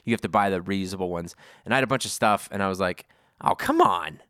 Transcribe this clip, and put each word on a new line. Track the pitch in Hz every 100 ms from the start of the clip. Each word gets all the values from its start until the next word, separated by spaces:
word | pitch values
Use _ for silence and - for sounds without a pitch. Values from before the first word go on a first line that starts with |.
You | -
have | 113
to | 104
buy | 104 101
the | 92
reusable | 90 98 92 95 92
ones. | 87 85 - - - -
And |
I | 127
had |
a | 123
bunch | 131 107
of |
stuff, | - 110 101 -
and | 101
I | 98
was | 92
like, | 92 90 - _ _ -
"Oh, | - -
come | - 320
on. | - 90 78 - _